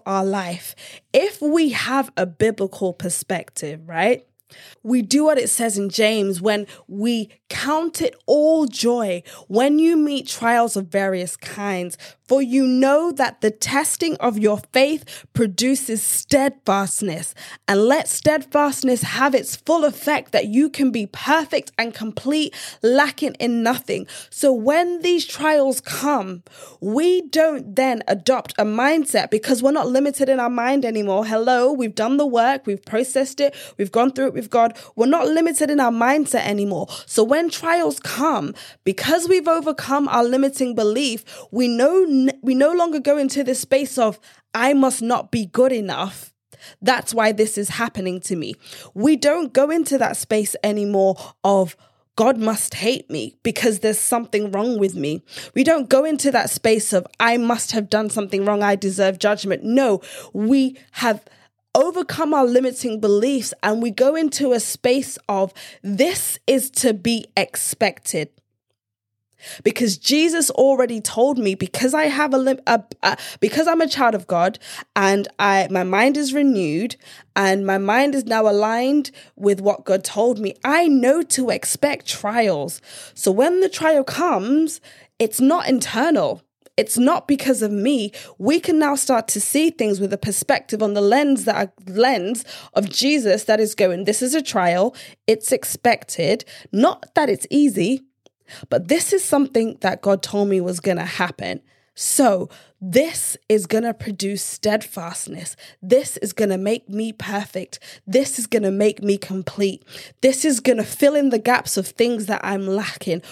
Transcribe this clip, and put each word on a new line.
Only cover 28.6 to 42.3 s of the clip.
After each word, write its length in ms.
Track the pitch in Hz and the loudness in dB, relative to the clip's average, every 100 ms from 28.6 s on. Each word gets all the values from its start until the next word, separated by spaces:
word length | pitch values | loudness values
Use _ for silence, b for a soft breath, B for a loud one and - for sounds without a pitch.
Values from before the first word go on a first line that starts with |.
mindset 680 | 214 220 277 320 285 208 - | -2 0 2 2 0 0 0
because 320 | 214 - 240 | -2 0 2
we're 80 | 269 | 2
not 160 | 302 254 | 2 0
limited 420 | 254 285 269 269 | 0 0 0 0
in 100 | 262 | 0
our 120 | 240 | 0
mind 340 | 240 247 277 240 | -2 0 0 0
anymore. 400 | 220 202 190 220 | -2 0 0 0
Hello, 480 | 220 233 247 254 | 0 2 2 2
we've 220 | 277 226 - | 0 -4 -2
done 220 | 220 285 | 0 0
the 100 | 294 | 2
work, 400 | 233 233 269 214 | 2 2 0 -4
we've 180 | 196 - | -8 -4
processed 540 | 220 262 262 269 - | -4 -2 -2 -2 0
it, 160 | 285 - B B | -2 -2 B B
we've 140 | 202 | -2
gone 200 | 226 262 | 2 2
through 160 | 262 269 | 2 -2
it 60 | |
with 180 | - 220 | -2 -2
God. 260 | 240 233 - B B | 2 2 -2 B B
We're 120 | 247 | 2
not 200 | 330 302 | 2 2
limited 420 | 320 330 302 294 | 2 2 2 2
in 100 | 285 | 2
our 120 | 240 | 2
mindset 540 | 226 240 302 277 233 - | 2 2 2 2 -2 0
anymore. 420 | 208 202 170 190 B B | -2 -2 -4 -8 B B
So 160 | - | 0
when 260 | 220 302 339 | 2 2 0
trials 500 | - 330 339 311 269 | -2 0 0 0 -4
come, 540 | - 233 311 247 143 - B B | -8 -2 0 0 -4 -10 B B
because 440 | 196 190 - 330 339 | -4 -2 0 0 2
we've 200 | 370 311 | 2 2
overcome 600 | 330 302 269 - 285 285 | 0 0 -4 -2 0 2
our 160 | 233 | 2
limiting 520 | 240 262 277 269 254 226 | 2 2 0 0 -2 0
belief, 500 | 214 233 277 220 - B B | 0 0 -2 -4 -12 B B
we 160 | 226 247 | -2 0
know, 640 | 233 277 370 349 269 262 | 2 4 4 4 4 2